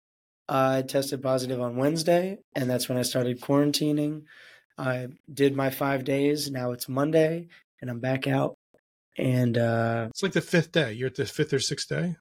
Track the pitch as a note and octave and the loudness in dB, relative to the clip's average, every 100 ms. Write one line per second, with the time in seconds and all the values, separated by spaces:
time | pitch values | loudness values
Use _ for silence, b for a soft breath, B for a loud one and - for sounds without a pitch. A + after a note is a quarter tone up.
0 | _ _ _ _ - C3+ C3 C3+ C3 C#3 | _ _ _ _ -2 2 4 2 0 -2
1 | C#3 C3+ C3 C3 B2+ B2+ B2 B2 C#3+ E3 | -2 -4 0 0 0 -4 -2 0 0 2
2 | D#3+ F3 F#3+ G3+ _ C#3 B2 B2 - B2 | 2 2 2 -6 _ -4 0 0 0 -2
3 | A#2+ B2+ B2 B2 - C#3+ D3 C#3+ D3+ D3 | 0 0 -2 -2 2 4 4 2 0 0
4 | D3 D3+ D3+ B B B B - C3 B2+ | -2 -6 -12 B B B B -6 -4 -4
5 | B2+ D3+ - C#3 C#3 C#3 C3+ C3+ C#3 C3+ | -8 -14 -14 2 2 4 -2 0 0 0
6 | C3+ C#3 C#3+ D3 C#3 C3 B2 B2 - C3 | 0 2 2 0 -4 -4 -4 -4 -4 0
7 | D3 D#3+ D#3+ E3+ E3+ B _ _ B2+ A#2 | 2 4 4 0 -8 B _ _ -8 -4
8 | B2+ C3 C#3 C3+ C#3 - _ _ _ _ | -2 -2 0 0 0 -4 _ _ _ _
9 | _ - C3+ B2 A#2+ A#2 A#2 A2+ A#2 A#2 | _ -2 0 2 2 2 2 2 0 -2
10 | A2+ - F#3+ E3+ - F3 - E3+ A#2+ A2+ | -4 -4 -2 -2 2 0 2 -2 -2 -4
11 | B2+ - G2+ - C#3+ C3+ - C#3 - C#3+ | -6 -4 -4 -2 0 0 -2 -6 -4 -4
12 | F3 E3 | -4 -6